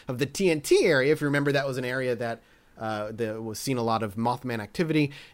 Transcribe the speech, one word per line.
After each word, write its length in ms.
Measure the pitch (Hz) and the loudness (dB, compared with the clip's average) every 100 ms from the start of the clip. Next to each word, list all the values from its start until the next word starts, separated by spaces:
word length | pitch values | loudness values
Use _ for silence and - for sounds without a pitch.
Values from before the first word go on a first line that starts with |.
| - | -8
of 120 | 127 | -4
the 80 | 139 | -4
T 240 | - 190 | 0 0
N 120 | 156 | 2
T 220 | - 381 | 4 4
area. 280 | 233 143 135 | 6 4 4
If 80 | 151 | 2
you 60 | 147 | 2
remember, 260 | 143 143 | 2 2
that 140 | 139 139 | 2 0
was 100 | 127 | -4
an 80 | |
area 320 | 123 127 127 117 | -4 -2 -2 -2
that, 240 | 117 113 _ _ _ - | -2 -6 _ _ _ -10
uh, 340 | 110 107 107 | -6 -4 -4
that 300 | 110 113 110 | -4 -4 -4
was 160 | 113 107 | -6 -6
seen 180 | - 127 | -2 0
a 60 | |
lot 200 | 113 110 | 2 0
of 140 | 107 98 | 0 -2
Mothman 440 | 117 123 127 113 | -2 -2 -4 -6
activity, 500 | 104 - 160 156 143 - - | -6 -2 0 2 0 -2 -12